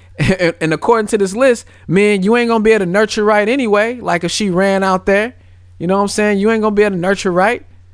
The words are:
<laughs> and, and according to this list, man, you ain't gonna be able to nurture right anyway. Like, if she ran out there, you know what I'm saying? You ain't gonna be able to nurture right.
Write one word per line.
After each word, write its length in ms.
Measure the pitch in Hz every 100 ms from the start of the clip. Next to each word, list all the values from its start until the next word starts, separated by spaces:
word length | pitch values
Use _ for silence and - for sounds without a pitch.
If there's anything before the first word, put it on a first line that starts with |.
| -
<laughs> 120 | -
and, 360 | - 185 175 170
and 120 | 160
according 340 | 156 - 233 214
to 100 | 214
this 160 | 196
list, 320 | 202 262 233 - - -
man, 340 | 175 208 208
you 140 | 185 240
ain't 120 | 233
gonna 140 | 226
be 80 | 214
able 120 | 220
to 60 | 185
nurture 340 | 190 214 -
right 240 | 208 214 208
anyway. 480 | 277 240 202 226 247
Like, 220 | 214 175
if 60 | 175
she 200 | - 208
ran 320 | 175 196 196
out 220 | 190 185 190
there, 280 | 196 220 - - - - -
you 80 | 170
know 100 | 190
what 60 |
I'm 60 | 202
saying? 300 | - 208 202
You 120 | 208
ain't 120 | 226
gonna 120 | 214 208
be 60 |
able 120 | 208 190
to 40 |
nurture 320 | 180 196 196
right. 340 | 175 196 240 - - -